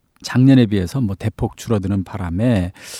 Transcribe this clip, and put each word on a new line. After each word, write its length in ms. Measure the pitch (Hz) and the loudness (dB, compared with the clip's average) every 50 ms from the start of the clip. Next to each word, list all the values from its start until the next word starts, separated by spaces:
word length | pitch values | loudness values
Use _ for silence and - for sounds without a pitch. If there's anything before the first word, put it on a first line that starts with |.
| _ _ _ _ - | _ _ _ _ -10
작년에 420 | - - 123 131 135 135 127 120 | -4 0 4 6 6 6 6 4
비해서 340 | 98 104 98 87 87 - 139 | 4 2 -2 -2 -2 -4 -4
뭐 160 | 120 98 98 | -4 -4 -4
대폭 420 | - - 107 - - 120 - - | -4 -6 -6 -4 -4 -6 -8 -8
줄어드는 460 | - - - 110 101 92 95 101 98 90 | -8 -6 -4 -4 -2 -2 -2 -4 -4 -4
바람에 680 | - - 98 92 85 82 92 117 127 117 95 87 90 - - - - - | -6 -8 -10 -8 -6 -4 -2 0 0 0 0 -2 -4 -8 -14 -20 -18 -18